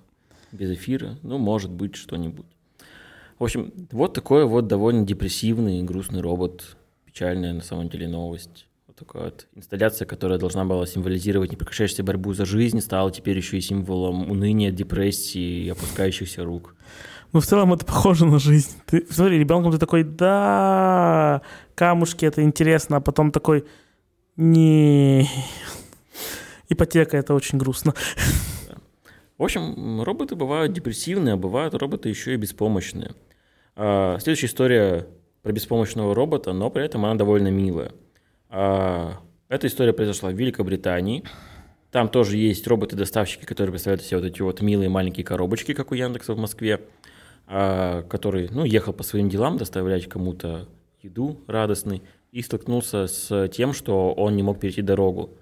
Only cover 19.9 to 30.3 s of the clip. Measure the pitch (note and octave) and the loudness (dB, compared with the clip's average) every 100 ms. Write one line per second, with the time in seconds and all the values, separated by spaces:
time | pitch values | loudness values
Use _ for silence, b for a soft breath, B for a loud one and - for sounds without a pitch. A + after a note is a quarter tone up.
19.9 | E3 D3+ D#3+ F3+ G3+ G3+ G3 G3 F#3+ F#3 | 2 2 2 2 4 4 4 4 4 4
20.9 | F3+ E3+ E3 D3+ C#3+ - B B - F3 | 4 4 4 4 2 -4 B B 0 4
21.9 | F3 E3 - D#3 D3+ D3+ C#3+ D#3+ D#3 - | 4 2 2 0 4 4 4 4 4 2
22.9 | C#3+ D3+ D3 D3+ D3 - D3+ D3 b b | -2 0 2 2 2 2 2 0 b b
23.9 | b b _ _ - E3 E3 D#3+ D#3 D3+ | b b _ _ 2 6 8 8 8 8
24.9 | C#3+ C#3 C3+ C3+ C3+ C3 B B B B | 8 6 6 4 0 -10 B B B B
25.9 | B _ B B B B B B E3 D#3+ | B _ B B B B B B 0 2
26.9 | E3 D#3+ C#3+ C#3 C#3 - C3+ C3 B2+ D#3 | 4 4 2 0 0 0 -2 0 0 0
27.9 | - B B B B B B B - - | -2 B B B B B B B -20 -20
28.9 | _ _ b b - - - D#3+ - A2 | _ _ b b -4 -4 -2 -6 -6 -6
29.9 | A2 A#2+ B3+ C#4 | -4 -4 -4 -6